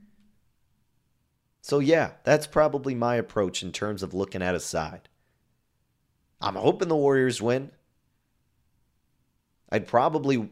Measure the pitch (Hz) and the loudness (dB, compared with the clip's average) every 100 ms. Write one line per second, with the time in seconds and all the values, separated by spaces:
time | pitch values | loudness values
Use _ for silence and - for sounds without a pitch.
0 | - _ _ _ _ _ _ _ _ _ | -20 _ _ _ _ _ _ _ _ _
1 | _ _ _ _ _ _ - 143 139 160 | _ _ _ _ _ _ -2 0 4 4
2 | 113 - 127 151 - 151 151 143 131 120 | 2 -4 2 2 2 2 2 0 -4 -2
3 | 120 120 - 107 92 - 92 - 107 98 | 0 0 0 -2 -2 -4 -8 -6 -6 -6
4 | 92 92 98 95 90 87 - 82 78 85 | -6 -4 -4 -4 -2 -4 -4 -6 -6 -10
5 | - _ _ _ _ _ _ _ _ _ | -20 _ _ _ _ _ _ _ _ _
6 | _ _ _ _ 101 95 123 185 175 156 | _ _ _ _ -8 0 0 0 0 2
7 | 139 135 127 117 113 131 143 - _ _ | 2 2 2 0 -2 -2 -4 -16 _ _
8 | _ _ _ _ _ _ _ _ _ _ | _ _ _ _ _ _ _ _ _ _
9 | _ _ _ _ _ _ _ 110 92 120 | _ _ _ _ _ _ _ -4 0 2
10 | 156 156 139 127 104 | 2 2 0 0 -2